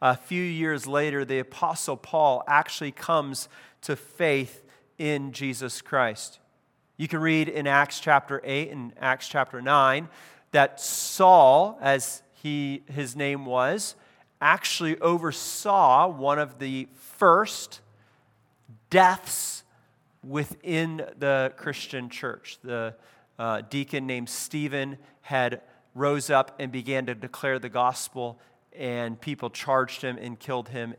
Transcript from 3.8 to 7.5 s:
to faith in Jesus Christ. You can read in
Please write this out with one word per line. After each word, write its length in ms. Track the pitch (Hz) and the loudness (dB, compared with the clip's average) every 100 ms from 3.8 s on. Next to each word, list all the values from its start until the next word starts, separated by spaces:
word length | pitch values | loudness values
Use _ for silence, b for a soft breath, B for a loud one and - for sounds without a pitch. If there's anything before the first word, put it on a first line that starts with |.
to 140 | - 143 | -8 -8
faith 680 | - - 165 139 127 - _ b b - | -8 -2 0 0 -2 -12 _ b b -8
in 360 | 151 147 139 | -4 -4 -6
Jesus 480 | 120 139 120 127 - | -8 -8 -6 -8 -12
Christ. 580 | - 139 120 107 - _ _ _ _ _ _ - | -4 0 0 -2 -14 _ _ _ _ _ _ -10
You 120 | 156 | -6
can 120 | 165 | -2
read 300 | 160 160 | 2 2
in 180 | 156 | 0